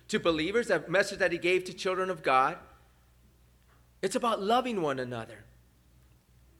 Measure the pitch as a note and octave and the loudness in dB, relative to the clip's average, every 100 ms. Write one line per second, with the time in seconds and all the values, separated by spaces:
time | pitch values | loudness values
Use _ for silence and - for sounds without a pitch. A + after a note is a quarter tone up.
0 | - G#3+ F3 D#3+ D#3+ A3 A#3 E3+ D3+ F3 | -4 0 2 2 2 0 2 0 2 0
1 | G3+ F#3+ F3+ E3+ F3 F#3 F#3 - F#3+ F#3 | 0 0 0 0 2 0 0 -6 -4 -2
2 | F#3 F3 D3+ C3 C3+ F3+ - - _ _ | -2 -2 2 4 4 0 -14 -20 _ _
3 | _ _ _ _ _ _ _ _ _ - | _ _ _ _ _ _ _ _ _ -6
4 | F#3+ A#3+ A#3 G#3 G3 A#3+ B3 G#3+ D3+ C3 | -4 -2 0 -2 2 2 2 0 -2 -2
5 | B2 A#2+ A2 - - - _ _ _ _ | -4 -8 -10 -16 -20 -20 _ _ _ _
6 | _ _ _ _ _ _ | _ _ _ _ _ _